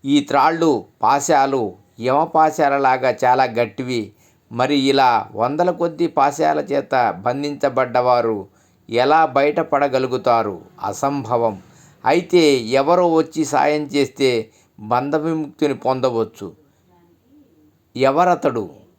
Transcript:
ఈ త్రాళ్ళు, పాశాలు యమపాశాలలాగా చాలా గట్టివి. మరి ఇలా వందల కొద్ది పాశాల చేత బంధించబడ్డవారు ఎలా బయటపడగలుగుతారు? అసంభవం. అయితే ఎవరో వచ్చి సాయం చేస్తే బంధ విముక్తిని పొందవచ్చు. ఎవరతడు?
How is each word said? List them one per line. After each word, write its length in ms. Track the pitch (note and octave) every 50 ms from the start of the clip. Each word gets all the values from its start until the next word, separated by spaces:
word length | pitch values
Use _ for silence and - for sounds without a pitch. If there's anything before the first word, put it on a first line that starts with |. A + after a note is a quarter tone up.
| -
ఈ 120 | C#3 C#3+ D3
త్రాళ్ళు, 520 | C#3 - - C#3 C3 D#3 E3 E3 E3 D#3+ C3+ G#2+ - - _ _
పాశాలు 600 | - A2 C#3 C#3+ C#3 - D#3+ C#3 C#3 C#3 C3+ C3 A2+ G2 F2+ - _ _ _ -
యమపాశాలలాగా 1080 | A2+ B2+ C3 D3 E3 E3 - D#3+ D#3 D#3 D3+ - D3+ C#3 C#3 C#3 C#3 C3 C3 B2+ C3 B2+ A#2 - C3
చాలా 200 | B2 B2+ C3 C3+
గట్టివి. 580 | B2 A2+ A#2 A#2+ G#2+ G#2+ - C3 B2+ B2+ A#2 G#2 G2+ _ _ _ _ _ _ _ _
మరి 260 | A#2 A#2 B2+ C3 D3 C#3 C3+ C#3
ఇలా 200 | C3+ C#3 C3 B2 A#2 A2 G2+ - -
వందల 360 | G2+ A#2 B2+ C#3+ D#3 F3 F3+
కొద్ది 360 | E3+ - E3 E3+ D#3 D3+ E3+
పాశాల 540 | D#3+ - D3+ C3+ C#3+ C#3+ D#3 D#3+ D3+ D3+ D3+
చేత 340 | - - C#3 C#3+ C3 - C3 B2+ A#2+ G#2+ - F2+ G#2
బంధించబడ్డవారు 1120 | B2 B2+ C#3 C#3+ D3 C#3+ C#3 - C3+ B2 C3 C3 B2 A#2 B2 B2 B2+ B2 A#2+ A2+ A2+ A2 G#2 F#2+ - _ _ _ _ _ _ _ -
ఎలా 320 | A2+ A#2 B2+ C3+ D3+ E3 D#3+
బయటపడగలుగుతారు? 1300 | D3 B2 C#3 C#3 D3 D3 E3+ D#3 - D3 C#3 C#3+ C#3+ B2+ C3 C3 A#2+ B2+ B2+ - B2+ A#2 A2+ A2 G#2 F#2 D#2+ - - _ - -
అసంభవం. 720 | G#2 G2 - - C#3 C#3+ C#3+ A#2+ A2 B2 A#2 A#2 A2+ G#2 F#2 - _ _ - - - _ _ -
అయితే 380 | C3 D3 F3 F3 - F3 F3 D#3+ D3 C#3 B2+ A2+ A2 B2+ C3+
ఎవరో 240 | C#3 D3 F3 F3+ F3+ E3+ D#3+
వచ్చి 280 | D#3+ D#3+ D#3+ - D#3 D#3
సాయం 400 | B2 C#3+ C#3 C#3+ D3 D3+ D3+ D3+ C#3 -
చేస్తే 360 | C#3+ C3+ C#3 - - C#3 C3 B2 A2+ G#2+ - _ _ _ _ _ -
బంధ 360 | G#2+ G#2+ A#2+ B2 C3+ C#3+ D3+
విముక్తిని 600 | D#3 D3+ E3 D#3+ D#3+ D3+ C#3 - - D3+ C#3+ C3+ - -
పొందవచ్చు. 640 | C3 C3 C3 B2 B2+ A#2 A2+ A2 G#2+ _ - G2+ F2 - _ _ _ _ _ _ _ _ _ _ _ _ _ _ _ _ _ _ _ _ _ _ _ _ _ _ _ _
ఎవరతడు? 680 | B2 C3 C3+ C#3 D#3+ F3+ F3+ F3 - - C#3+ A#2+ A#2+ G2+ E2+ C#2+ - - _ _